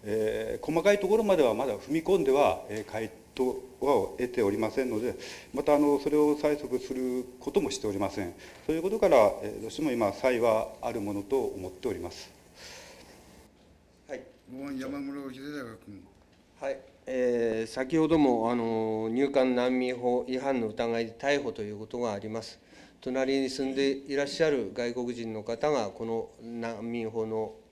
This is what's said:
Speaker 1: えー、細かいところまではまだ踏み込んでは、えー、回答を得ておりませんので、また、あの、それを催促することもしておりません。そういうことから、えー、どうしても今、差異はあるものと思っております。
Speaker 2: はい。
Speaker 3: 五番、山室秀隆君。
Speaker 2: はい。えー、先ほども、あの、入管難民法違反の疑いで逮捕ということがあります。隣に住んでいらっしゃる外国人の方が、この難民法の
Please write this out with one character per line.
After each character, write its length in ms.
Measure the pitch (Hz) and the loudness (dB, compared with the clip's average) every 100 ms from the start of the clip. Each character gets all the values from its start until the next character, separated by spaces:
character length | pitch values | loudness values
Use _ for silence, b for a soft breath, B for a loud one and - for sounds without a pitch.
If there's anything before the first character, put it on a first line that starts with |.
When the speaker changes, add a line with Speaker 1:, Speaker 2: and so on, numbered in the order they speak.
Speaker 1:
え 560 | 104 110 110 110 110 113 | -2 0 0 0 -4 -6
ー、 60 | - | 0
細 160 | 160 | 2
か 100 | 196 | 4
い 80 | 202 | 4
と 80 | 185 | 4
こ 100 | 220 | 2
ろ 60 | |
ま 120 | 214 185 | 4 6
で 80 | |
は 100 | 131 | 6
ま 140 | 110 135 | 4 0
だ 100 | 104 | -4
踏 140 | - | 0
み 120 | 156 | -2
込 180 | 160 190 | 2 2
ん 20 | |
で 80 | 135 | 6
は、 340 | 135 123 82 - | 6 6 4 -4
え 140 | 107 | -8
ー、 100 | 104 | -6
回 200 | 110 110 - - - | -6 -6 -10 -16 -2
答 80 | |
を 720 | 127 - - - 131 127 95 - | 0 0 -10 -4 2 2 2 -2
得 100 | 123 | -4
て 140 | 127 | 2
お 80 | 101 | 2
り 80 | 101 | 2
ま 140 | 113 | -2
せ 120 | 135 | 0
ん 60 | 127 | -2
の 100 | 110 | -2
で、 140 | 120 101 B B B | -4 -6 B B B
ま 80 | 131 | -4
た、 140 | 147 147 | 4 6
あ 40 | |
の、 200 | 147 143 | 6 4
そ 100 | 147 | 2
れ 80 | 147 | 4
を 180 | 151 147 | 4 4
催 240 | 151 147 | 0 0
促 200 | 139 127 | -2 -4
す 120 | - 127 | -4 -4
る 280 | 127 127 123 - | -2 -4 -6 -10
こ 120 | - | -2
と 100 | 202 | 0
も 80 | 143 | 0
し 80 | - | -2
て 80 | 110 | -4
お 60 | |
り 80 | 98 | -2
ま 100 | 98 | -2
せ 160 | - 90 | -4 -8
ん。 80 | - B B - | -8 B B -4
そ 80 | |
う 20 | 160 | -2
い 40 | |
う 20 | |
こ 80 | 175 | -2
と 80 | 214 | 2
か 120 | 196 | 6
ら、 80 | 143 104 - | 8 6 4
え 100 | 107 107 | -8 -8
ー、 20 | |
ど 60 | 107 | -10
う 40 | |
し 40 | - | -4
て 80 | |
も 80 | 151 | -2
今、 200 | 120 104 | 2 0
差 200 | - 131 | 2 0
異 80 | 120 | 2
は 340 | 117 110 110 - | 4 2 0 -6
あ 100 | 123 | -6
る 100 | 117 | -4
も 120 | 101 | -4
の 80 | 101 | -6
と 180 | 101 135 | -2 -2
思 300 | 110 98 92 | -2 -6 -10
っ 20 | |
て 160 | - 127 | -6 -6
お 60 | |
り 60 | 90 | -4
ま 100 | 87 | -8
す。 220 | - - - - B B B B B B - - - - _ _ _ _ _ - | -12 -18 -20 -20 B B B B B B -20 -20 -20 -20 _ _ _ _ _ -12
Speaker 2:
は 80 | 135 | -12
い。 80 | - - - | -12 -20 -16
Speaker 3:
五 120 | 127 | -12
番、 140 | 143 135 | -8 -8
山 200 | 131 143 | -6 -6
室 340 | 139 139 139 127 | -8 -8 -12 -12
秀 240 | 139 147 | -12 -10
隆 180 | 120 110 - | -10 -14 -16
君。 180 | 98 92 - _ _ _ _ | -18 -20 -20 _ _ _ _
Speaker 2:
は 120 | 139 | -6
い。 80 | 135 - - - | -6 -12 -18 -6
え 600 | 131 123 120 117 110 113 | 0 2 4 2 0 -4
ー、 20 | |
先 260 | - 131 160 | -4 0 2
ほ 100 | 156 | 4
ど 100 | 165 | 6
も、 340 | 143 117 113 | 6 6 2
あ 40 | 120 | 2
の、 540 | 113 113 110 110 110 | 0 0 0 0 0
入 160 | 117 139 | 2 2
管 260 | 139 127 123 | 4 4 4
難 220 | 123 127 | 2 2
民 180 | 127 123 | 0 0
法 300 | 123 123 123 | 0 0 0
違 120 | 127 | -2
反 200 | 139 131 | 0 0
の 100 | 110 | 0
疑 320 | 107 117 117 | -2 0 0
い 40 | 113 | -2
で 80 | |
逮 300 | 110 139 143 | -4 0 0
捕 80 | 139 | 0
と 100 | 110 | -6
い 80 | 104 | -8
う 80 | 104 | -8
こ 80 | 110 | -8
と 140 | 123 | -4
が 140 | 120 | -2
あ 60 | 101 | -2
り 100 | 107 | -4
ま 120 | 113 | -8
す。 160 | 113 - B B B B | -8 -16 B B B B
隣 400 | - 131 131 135 | -4 0 2 2
に 120 | 135 | 0
住 220 | 135 135 | -2 -4
ん 20 | 135 | 2
で 160 | 139 | 0
い 240 | 135 - 139 | 0 -2 -2
ら 80 | |
っ 40 | 143 | -2
し 160 | - | 2
ゃ 60 | 160 | 2
る 220 | 139 101 | 2 -2
外 220 | - 120 120 | -4 -4 -2
国 180 | 123 | -4
人 200 | 117 113 | -4 -6
の 100 | 110 | -8
方 260 | 104 117 147 | -6 -2 0
が、 200 | 143 104 | 0 -2
こ 120 | - | -6
の 260 | 113 113 - - | -4 -4 -6 -12
難 500 | 117 117 117 110 113 | -12 -8 -6 -6 -6
民 160 | 117 110 | -6 -4
法 160 | 113 110 | -4 -4
の 260 | 110 107 110 - | -4 -6 -10 -20